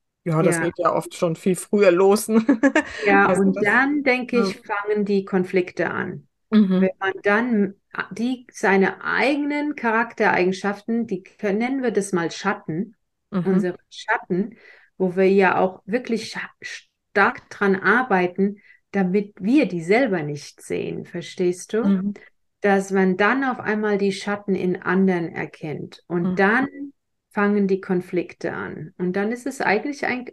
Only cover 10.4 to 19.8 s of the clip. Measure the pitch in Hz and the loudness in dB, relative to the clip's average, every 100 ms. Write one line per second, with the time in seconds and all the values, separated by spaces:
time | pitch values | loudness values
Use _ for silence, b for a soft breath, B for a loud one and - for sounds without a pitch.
10.4 | 180 190 196 202 - 233 226 185 - - | 0 0 -6 -6 -6 -4 -4 -8 -10 -8
11.4 | 208 208 247 269 247 202 196 175 160 - | -4 -2 -2 -2 -2 -2 -2 -2 -2 -4
12.4 | 196 196 - 160 226 _ _ _ - 196 | -4 -4 -6 -6 -6 _ _ _ -8 -4
13.4 | 170 185 180 175 _ - - 233 - 180 | 0 2 0 -6 _ -14 -6 -4 -2 -4
14.4 | 220 B B B B - 185 175 190 196 | -4 B B B B -4 -2 2 4 6
15.4 | 185 151 185 - - 247 247 226 - - | 4 2 -2 -4 -6 -6 -2 -6 -4 -10
16.4 | - _ - - _ _ _ - 214 - | -12 _ -16 -16 _ _ _ 2 2 0
17.4 | - - 202 190 185 226 254 185 180 180 | -14 -2 0 2 2 2 2 2 0 0
18.4 | 202 202 B B _ 196 180 202 202 - | -2 -2 B B _ -2 0 0 -2 -6
19.4 | 190 294 208 175 | 2 2 2 -2